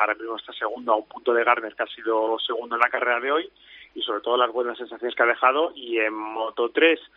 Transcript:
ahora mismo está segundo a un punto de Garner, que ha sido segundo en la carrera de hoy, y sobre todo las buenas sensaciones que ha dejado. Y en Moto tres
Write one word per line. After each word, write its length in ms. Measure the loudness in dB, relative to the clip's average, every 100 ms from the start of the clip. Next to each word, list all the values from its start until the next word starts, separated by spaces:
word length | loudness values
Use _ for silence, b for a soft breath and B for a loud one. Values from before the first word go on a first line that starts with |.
ahora 160 | 0 -2
mismo 200 | -6 -10
está 160 | -12
segundo 400 | -8 -6 -4 0
a 40 | 0
un 100 | 0
punto 260 | -4 0
de 120 | 2
Garner, 320 | 4 2 0 -6
que 60 |
ha 20 | -8
sido 500 | -6 -2 0 0 -2
segundo 300 | -4 -6 -4
en 60 | 0
la 100 | 2
carrera 300 | 2 0 0
de 100 | 0
hoy, 180 | -2 -2 B B B B
y 80 | -10
sobre 180 | -6 -4
todo 160 | 0 2
las 160 | 2
buenas 240 | 0 -4 -6
sensaciones 380 | -12 -8 -6
que 80 | 2
ha 40 | 2
dejado. 460 | 4 2 2 0 -4
Y 200 | -4 0
en 140 | 0
Moto 580 | -2 -8 -6 -6 -2 -2
tres 300 | 4 4 4 -2